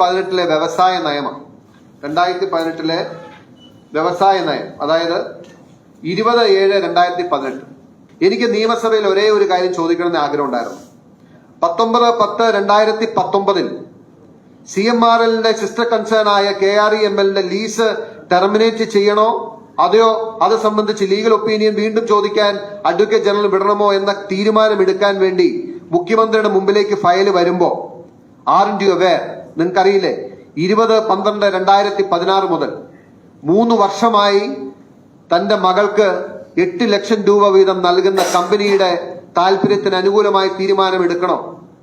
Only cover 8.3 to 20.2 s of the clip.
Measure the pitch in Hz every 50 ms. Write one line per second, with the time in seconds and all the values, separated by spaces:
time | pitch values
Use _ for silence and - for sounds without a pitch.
8.3 | 220 208 226 226 202 208 220 226 233 226 226 226 220 214 208 196 190 196 208 214
9.3 | 214 208 196 180 185 180 180 180 180 170 165 165 170 160 175 175 170 160 147 143
10.3 | 147 147 143 135 123 120 117 117 - - - - - _ _ _ _ _ _ _
11.3 | - - - _ _ - - 170 170 220 226 226 226 247 240 233 233 233 214 -
12.3 | - - 233 226 214 202 196 202 208 208 220 220 220 220 226 - - 202 180 185
13.3 | - 196 196 196 196 180 151 - - - - - - - - _ _ - - -
14.3 | - - _ _ - - - - - 190 202 226 240 233 226 233 233 233 233 226
15.3 | 226 226 220 226 220 220 202 185 - - 240 233 233 220 208 - 220 220 214 208
16.3 | 202 202 196 202 196 190 196 190 202 208 208 214 214 220 214 202 196 196 196 196
17.3 | 196 196 190 180 185 202 220 220 214 - 226 220 208 - - - - - - -
18.3 | 214 196 185 196 208 214 220 226 220 220 226 220 - 202 196 208 208 208 214 226
19.3 | 240 226 - - - - - - - - 156 185 - 220 226 226 220 214